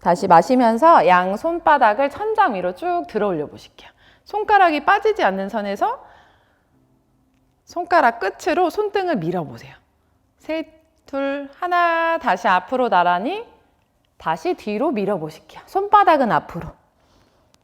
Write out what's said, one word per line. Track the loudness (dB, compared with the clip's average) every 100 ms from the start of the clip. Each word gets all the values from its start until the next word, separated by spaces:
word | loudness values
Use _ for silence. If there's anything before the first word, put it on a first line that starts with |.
다시 | 0 0 6
마시면서 | 4 6 2 2 4 6 6 6
양 | 4 2 -4
손바닥을 | -4 -2 2 4 2 2 -4
천장 | -4 -6 0 0
위로 | 0 -6 -6
쭉 | -4 -4 -4
들어 | -4 -2
올려 | -4 -8
보실게요. | -12 -20 _ -20 _ _ _
손가락이 | _ -8 0 4 4 2 0
빠지지 | 0 0 0
않는 | -2 -2 -6
선에서 | -6 -6 -4 -4 -6 -14 _ _ _ _ _ _ _ _ _ _ _ _ _ _ _ _
손가락 | -10 0 2 2 0
끝으로 | -8 -6 -4 0 0
손등을 | -2 -4 -2 -2 -4
밀어보세요. | -4 -6 -8 -14 -20 -20 _ _ _ _ _ _
셋, | -10 -8 -10 _ _ _ _
둘, | -6 -6 -6 -10 -10
하나. | -4 -2 0 0 -2 -2
다시 | -2 0 2
앞으로 | 0 0 -2 2
나란히, | 2 2 0 -2 -8 -10 _ _ _ _ _ _ _
다시 | -6 -4 -4
뒤로 | -6 -6 -4 -2
밀어보실게요. | -2 -4 -4 -8 -14 _ -20 -8
손바닥은 | -6 2 4 4 4 2
앞으로. | 0 -2 -14 -14 -18 _ _ _ _ _ _ _ _